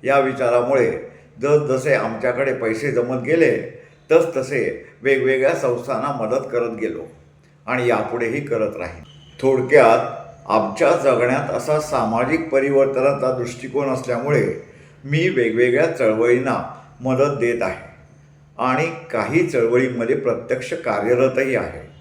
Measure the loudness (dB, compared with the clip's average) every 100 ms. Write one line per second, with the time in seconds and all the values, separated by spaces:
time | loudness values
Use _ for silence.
0 | 2 2 2 0 2 2 2 2 2 -2
1 | -10 -20 -20 -6 2 2 2 -2 2 0
2 | 0 -4 -4 0 -2 0 -2 -2 -2 -2
3 | -2 -4 0 2 4 2 -4 -16 -20 _
4 | _ 4 4 -2 -4 -2 -2 -4 -14 -4
5 | 0 2 2 2 2 0 -2 -2 -2 -4
6 | -2 -4 -2 -2 -2 -2 -2 -4 -6 -6
7 | -12 -18 -20 _ _ _ -6 -2 0 0
8 | -2 -4 -4 -4 -4 -2 -2 -4 -10 -12
9 | -20 -20 -20 -2 2 2 4 6 8 4
10 | 0 -8 -16 -20 -2 0 0 0 2 4
11 | 2 2 2 0 -2 -6 -2 -2 0 -2
12 | 0 -2 0 -2 0 0 2 2 2 2
13 | 0 0 -2 -2 -6 -8 -6 -4 -2 -4
14 | -4 -4 0 0 0 -4 -14 -20 -20 -20
15 | -4 0 0 2 0 2 2 4 0 2
16 | 0 2 2 2 2 -4 -6 -14 -20 -10
17 | -4 0 0 0 -2 0 -4 -6 -14 -20
18 | -20 -20 -20 _ _ -4 -2 0 -2 -6
19 | -6 -4 0 0 2 0 2 2 2 -2
20 | -2 0 0 -2 -4 -6 -4 -6 -2 -2
21 | 2 2 2 2 0 -2 -4 -10 -16 -20